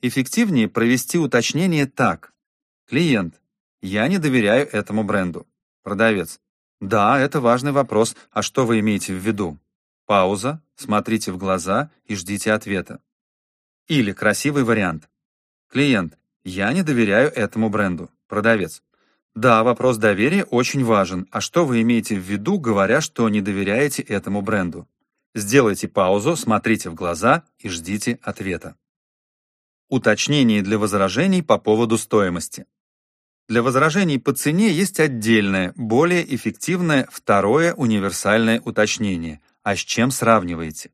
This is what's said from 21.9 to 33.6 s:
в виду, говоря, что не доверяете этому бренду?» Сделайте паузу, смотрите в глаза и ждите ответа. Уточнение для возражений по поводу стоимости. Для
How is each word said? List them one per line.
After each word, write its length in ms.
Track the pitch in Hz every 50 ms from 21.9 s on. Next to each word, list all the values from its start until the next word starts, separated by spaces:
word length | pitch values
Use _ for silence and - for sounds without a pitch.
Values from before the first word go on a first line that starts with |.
| 120 117 104 - 110
в 80 | 98 90
виду, 340 | 92 104 101 101 143 202 202
говоря, 440 | 151 117 110 98 98 95 117 147
что 260 | 151 - _ - 120 113
не 140 | 104 107
доверяете 600 | 98 101 101 95 98 95 101 117 143 147 143 -
этому 400 | - - 110 98 - - 98 101
бренду?» 460 | 101 104 110 104 92 87 80 - 87 _ _ _ _ _ _ _ _ _ _
Сделайте 560 | 113 104 101 117 139 127 110 98 90 - 127
паузу, 480 | _ - 95 92 98 101 104 143 170 -
смотрите 520 | - - 110 101 - 117 113 98 - 90
в 40 | 85
глаза 500 | 82 92 87 85 80 92 117 143 175 165 _ _ _
и 80 | - 110
ждите 500 | 90 85 80 87 98 104 - - 120 -
ответа. 560 | _ - 101 - 101 95 90 82 - 82 78 _ _ _ _ _ _ _ _ _ _ _ _ _ _ _ _ _ _ _ _ _ _ _
Уточнение 720 | - 131 - 117 107 - - - 143 147 135 117 107 104
для 160 | 98 98 110 107
возражений 680 | 104 104 95 101 95 95 92 120 170 196 190 180 160
по 140 | - 113 101
поводу 400 | _ - 107 110 117 113 113 110
стоимости. 680 | - - - 107 101 92 87 85 - - - - - _ _ _ _ _ _ _ _ _ _ _ _ _ _ _ _ _
Для 120 | 110 120